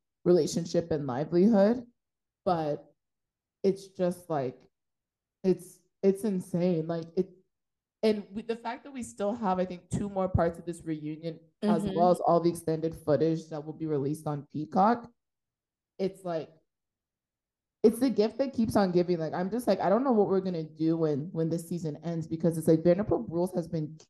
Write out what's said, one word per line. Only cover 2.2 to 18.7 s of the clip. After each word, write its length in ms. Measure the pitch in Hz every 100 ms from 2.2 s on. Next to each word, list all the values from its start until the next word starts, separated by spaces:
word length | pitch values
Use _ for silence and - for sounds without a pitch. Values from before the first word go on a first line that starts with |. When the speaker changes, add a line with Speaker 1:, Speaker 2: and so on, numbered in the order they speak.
| _ _
Speaker 1:
But 420 | - 170 151 143 - _ _ _ _ _ _ _
it's 240 | 196 190 -
just, 420 | - 180 180 -
like, 280 | 151 131 - _ _ _ _ _ _ _ _
it's, 380 | 190 180 - - _ _
it's 200 | 196 196
insane. 640 | 220 185 - 175 180 165 160
Like, 180 | 170 165 190
it, 140 | 185 - _ _ _ _ _ _
and 200 | 220 214 180
we, 80 | 202
the 160 | 220 226
fact 260 | 226 262
that 80 | 285
we 120 | 269
still 300 | 226 - 202 233
have, 240 | 208 185
I 60 | 185
think, 240 | 180 -
two 200 | - 202
more 180 | 196 185
parts 320 | 185 170 170
of 60 | -
this 180 | 170
reunion, 560 | 160 156 151 156 165 160 _ _
as 200 | 208 208
Speaker 2:
Mm-hmm. 120 | 202 190
Speaker 1:
well 160 | 180
as 80 | 175
all 220 | - 165
the 80 | 170
extended 440 | 170 - 160 160
footage 540 | - - 143 160 160 -
that 140 | 156
will 100 | 151
be 120 | 156 156
released 420 | 147 139 156 156
on 200 | 143 139
Peacock, 580 | 143 151 - 208 240 - _ _ _ _ _ _ _ _ -
it's 280 | 190 190 180
like, 240 | 165 139 _ _ _ _ _ _ _ _ _ _ _ _ _
it's 160 | 226 233
the 100 | 262
gift 300 | 202 214 -
that 140 | 269
keeps 220 | 262 220